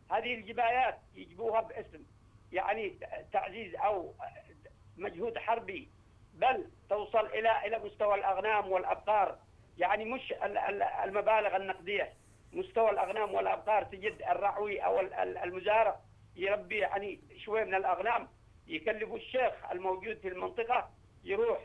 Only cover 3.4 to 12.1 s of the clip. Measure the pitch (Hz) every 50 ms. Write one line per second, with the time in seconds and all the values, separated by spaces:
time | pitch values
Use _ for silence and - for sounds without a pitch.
3.4 | 185 185 185 233 220 175 165 - - 208 208 175 160 - - - - 180 - -
4.4 | - - - - - - - - - - - 165 190 208 170 170 226 226 226 -
5.4 | - 214 233 233 - 180 190 143 - - - - - - - - - - - 156
6.4 | 220 269 285 - - - - - - - 196 208 196 208 - 220 214 214 - 214
7.4 | 220 226 226 - 208 208 226 220 208 202 - - 214 208 202 202 196 196 190 190
8.4 | 202 220 214 208 185 185 190 185 185 185 185 - - 202 214 208 185 - - -
9.4 | - - - - - - - - 175 185 208 214 220 226 254 254 - - - -
10.4 | - 202 202 196 196 196 202 196 - - - - 202 196 196 208 196 214 220 214
11.4 | 208 190 175 196 196 190 190 - 170 190 202 196 - -